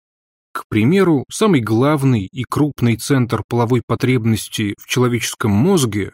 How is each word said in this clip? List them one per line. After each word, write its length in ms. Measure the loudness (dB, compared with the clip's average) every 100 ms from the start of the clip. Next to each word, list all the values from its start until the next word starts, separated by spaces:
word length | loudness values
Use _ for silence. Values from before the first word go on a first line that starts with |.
| _ _ _ _ _
К 140 | -16 -4
примеру, 580 | 0 2 2 2 0 -2
самый 300 | -2 2 2
главный 640 | 2 0 2 2 2 0 -2
и 180 | -8
крупный 540 | -4 0 -2 0 0 0
центр 460 | 0 0 0 -4 -4
половой 360 | -2 0 0 -2
потребности 880 | -2 0 0 2 0 -2 -6 -6 -6
в 80 | -6
человеческом 640 | 0 0 0 -4 -4 0
мозге 640 | 2 4 2 0 -2 -6